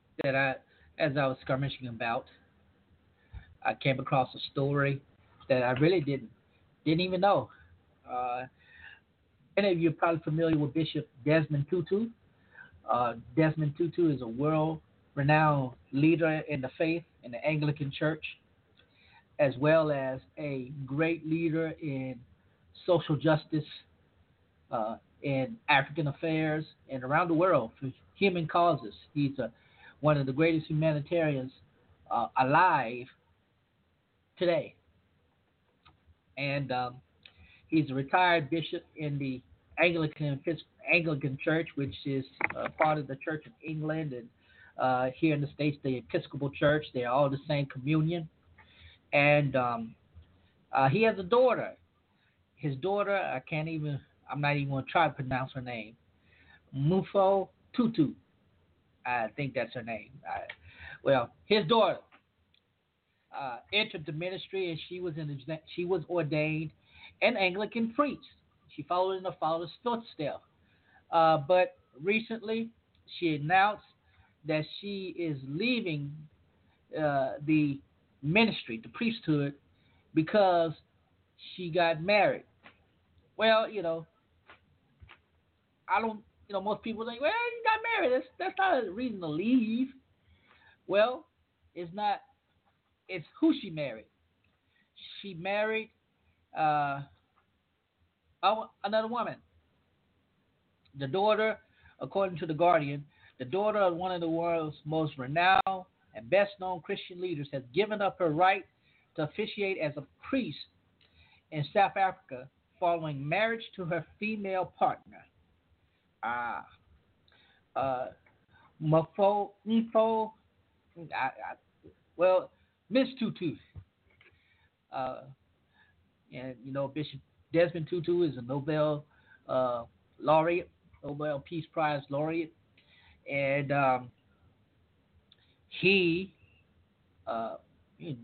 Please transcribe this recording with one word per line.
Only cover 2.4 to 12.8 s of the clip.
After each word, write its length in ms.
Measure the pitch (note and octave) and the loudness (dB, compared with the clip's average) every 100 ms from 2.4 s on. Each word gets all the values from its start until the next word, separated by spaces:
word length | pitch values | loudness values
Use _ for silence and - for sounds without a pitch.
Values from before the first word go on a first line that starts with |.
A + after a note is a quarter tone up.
| _ _ _ _ _ _ _ _ _ - - - | _ _ _ _ _ _ _ _ _ -18 -18 -8
I 120 | - | -6
came 260 | A2 C#3 B2+ | -2 -2 -2
across 340 | C3 C#3+ B2+ | 0 0 0
a 40 | - - | -6 -10
story 500 | - C#3 C#3+ C#3 C3+ - _ _ _ - | -4 -2 0 0 -2 -8 _ _ _ 0
that 120 | B2+ | 2
I 100 | B2 | 2
really 280 | B2+ D3+ F#3 | 2 4 4
didn't, 300 | C#3+ C3+ A2 - _ _ _ _ D3 | 0 -4 -8 -20 _ _ _ _ 0
didn't 160 | D#3+ | 0
even 180 | F#3 F#3 | 0 2
know. 300 | G3 F3+ A2+ - - - _ _ - | 4 2 0 -12 -20 -20 _ _ -10
Uh, 340 | B2 B2 B2 C3 _ _ - - - _ _ _ _ _ - | -6 -4 -6 -8 _ _ -20 -20 -20 _ _ _ _ _ 0
many 140 | G3+ | 2
of 80 | E3+ | 4
you 120 | E3 | 2
are 20 | |
probably 300 | D#3 F3 E3 | 2 0 0
familiar 320 | D#3+ D#3 E3 D#3+ | -2 0 2 2
with 160 | C#3+ | 2
Bishop 340 | D#3+ D#3 D3+ - - A#2 | 0 -2 -4 -8 -6 2
Desmond 400 | D#3+ D3+ D3 C#3+ | 2 2 0 0
Tutu. 400 | F#3 - G3 A3+ - _ _ _ - - - | -2 0 -2 -2 -6 _ _ _ -20 -20 -18